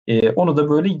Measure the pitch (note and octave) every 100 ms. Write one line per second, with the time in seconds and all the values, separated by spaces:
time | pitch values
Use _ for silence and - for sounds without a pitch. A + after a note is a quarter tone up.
0 | - A2+ A2 A2 F3 D3 D3 D3+ F#3+ E3